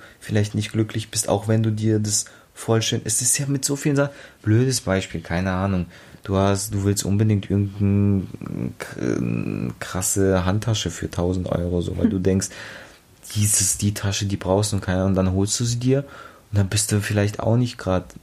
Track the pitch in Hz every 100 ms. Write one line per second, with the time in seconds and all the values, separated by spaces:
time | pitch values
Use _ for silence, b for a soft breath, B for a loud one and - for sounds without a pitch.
0 | B B - 107 104 107 104 107 107 110
1 | 104 - - 123 107 110 113 107 110 107
2 | 107 104 - B B - - 113 110 117
3 | 113 - 123 - 139 139 - 143 156 139
4 | 143 B B B - 110 131 123 - 95
5 | 95 82 - 85 95 92 98 95 85 B
6 | B B - 95 98 98 107 104 98 101
7 | - 101 107 104 - 98 101 98 101 101
8 | 101 98 90 - - 50 64 - - -
9 | 60 55 58 58 52 50 58 - - 90
10 | 92 - 98 92 92 101 104 107 87 -
11 | 87 - 87 92 90 - 87 87 87 90
12 | 90 95 92 95 - B B B B B
13 | _ - - 104 104 - 95 - 104 104
14 | 101 95 101 95 90 95 104 98 - 92
15 | 95 95 92 92 101 - 120 120 123 135
16 | 139 B B B B 101 95 104 - 107
17 | 101 104 101 104 110 117 123 - - 92
18 | 87 -